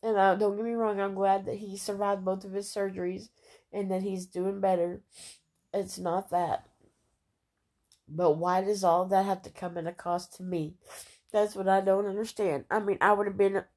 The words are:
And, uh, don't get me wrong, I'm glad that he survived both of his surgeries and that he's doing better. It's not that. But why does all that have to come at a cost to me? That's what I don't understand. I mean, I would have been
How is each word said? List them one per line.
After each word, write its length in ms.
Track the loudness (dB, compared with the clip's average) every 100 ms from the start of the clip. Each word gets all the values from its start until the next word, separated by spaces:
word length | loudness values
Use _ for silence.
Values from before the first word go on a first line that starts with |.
And, 140 | 0 4
uh, 180 | 4 6
don't 200 | 2 0
get 80 |
me 80 | -4
wrong, 280 | -2 -2 0
I'm 140 | -2
glad 300 | 0 2 2
that 120 | 0 -8
he 200 | -8 -10
survived 480 | -8 -4 -2 -2
both 200 | -2 -4
of 80 | -6
his 200 | -8 -8
surgeries 560 | -4 -4 -4 -6 -6 -12 _ _ -20 _
and 200 | -8 -4
that 120 | -2
he's 240 | -2 -6 -8
doing 340 | -4 -4 0
better. 420 | 2 2 0 -4 _ -20 -20 -20 _ _ _
It's 240 | -4 -4 -6
not 320 | -2 -2 0
that. 360 | 0 0 -2 -6 _ _ _ _ _ _ _ _ _ _ _ _ _ _
But 300 | 0 2 2
why 240 | 2 0
does 220 | 0 2
all 200 | 4 4 4
that 200 | 2 2
have 160 | -2
to 80 | -6
come 260 | -10 -8 -6
at 100 | -8
a 60 |
cost 420 | -8 -4 -4 -4 -14
to 60 |
me? 340 | -6 -4 -4 -10 _ -20 -20 -20 _
That's 240 | 0 2
what 140 | 0 4
I 140 | 4
don't 240 | 6 2 2
understand. 580 | -2 -6 -2 0 0 0
I 80 | -2
mean, 200 | 0 2
I 120 | 4
would 140 | 4 2
have 100 | 2
been 280 | 2 2 -6